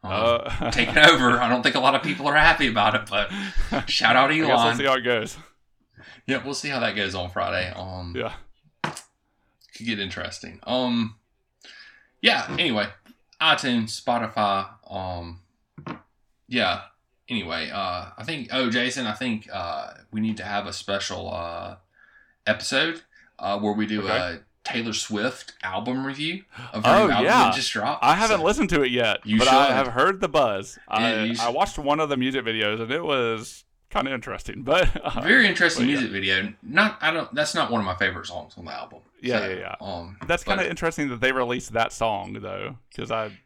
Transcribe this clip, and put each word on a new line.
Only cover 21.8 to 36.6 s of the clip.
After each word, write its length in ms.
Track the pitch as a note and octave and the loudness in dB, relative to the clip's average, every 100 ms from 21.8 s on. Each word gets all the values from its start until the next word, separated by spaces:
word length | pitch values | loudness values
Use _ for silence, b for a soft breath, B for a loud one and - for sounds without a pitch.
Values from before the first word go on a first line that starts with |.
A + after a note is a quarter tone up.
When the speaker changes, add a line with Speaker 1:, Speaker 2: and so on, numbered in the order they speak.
| _ b b b b b - | _ b b b b b -2
Speaker 1:
episode, 560 | A2 - C3+ D#3+ E3 _ b b - | -2 0 0 0 -4 _ b b -8
uh, 200 | F#2+ G2+ | -4 0
where 140 | G#2 | 0
we 140 | G#2 G#2+ | 0 -2
do 160 | G#2+ | -2
Speaker 2:
Okay. 140 | G2 A2 | -2 -2
Speaker 1:
a 240 | F2+ E2 _ _ | -2 -8 _ _
Taylor 280 | - A#2+ A2+ | -6 -4 -4
Swift 600 | G#2 - G#2+ A#2 - - - | -4 -4 -2 -2 -4 -18 -10
album 420 | A2 G#2+ A2+ C3 | -6 -6 -4 -4
review 400 | C3+ C#3 D#3 F#3+ - B B2 | -4 -6 -6 -6 -12 B -10
of 120 | - | 0
her 60 | A#2+ | 4
Speaker 2:
Oh, 160 | F3 G#3 | 6 6
Speaker 1:
new 60 | |
album 120 | B2 | 4
Speaker 2:
yeah. 200 | C#3 A#3+ | 4 4
Speaker 1:
that 100 | B2+ | 4
just 180 | F#2 A#2+ | 2 -2
dropped. 300 | A2+ A#2 - | -2 -4 2
Speaker 2:
I 100 | B2 E3+ | 4 4
haven't 220 | A3 G#3 | 4 2
Speaker 1:
So 40 | |
Speaker 2:
listened 260 | D#3+ G#3+ G#3 | 2 2 2
to 120 | E3+ | 2
it 80 | C3 | 2
yet, 340 | B2 A2+ G2 | 2 2 0
Speaker 1:
you 140 | G#2+ A2 | 2 4
Speaker 2:
but 100 | B2+ | 8
I 180 | C3 C#3 | 8 6
Speaker 1:
should. 80 | B2+ | 4
Speaker 2:
have 100 | C3 | 0
heard 320 | A#2 E3 F#3+ | 2 2 2
the 80 | F#3+ | 0
buzz. 500 | D3+ B2+ G2 G#2+ - - | 4 2 2 -6 -16 -4
Speaker 1:
Yeah, 60 | G#2+ | 0
Speaker 2:
I, 260 | A#2 A2 | 2 0
Speaker 1:
you 60 | A2 | -2
Speaker 2:
I 20 | A#2 A#2 | 0 0
Speaker 1:
should. 80 | |
Speaker 2:
watched 240 | C3+ G3+ - | 2 0 0
one 220 | C#3+ D3+ | 0 0
of 80 | D#3 | 2
the 80 | C#3 | 0
music 280 | B2+ C3+ | 0 0
videos, 360 | A2+ A2 G#2 G#2+ | -2 0 0 0
and 100 | A2+ | -2
it 140 | D3 | -4
was 600 | E3+ C3+ A#2 A2 - - _ _ _ | 0 2 2 -2 -6 -16 _ _ _
kinda 220 | G#3 C4 | -4 -2
interesting, 500 | C4 C#3 - - - | -4 -8 -10 -10 -10
<laughs> 20 | |
but, 300 | A#2 E3+ F3+ E3+ | 0 4 4 2
uh, 240 | E3 - | -4 -4
Speaker 1:
Very 260 | E3+ B3+ G#3+ | 4 4 4
interesting 380 | E3 F3 - B2+ | 4 2 2 0
Speaker 2:
but 40 | |
yeah. 40 | C#3+ | 0
Speaker 1:
music 160 | A2+ | -2
video. 400 | G2 F#2+ G2 F#2+ - | -4 0 0 -2 -10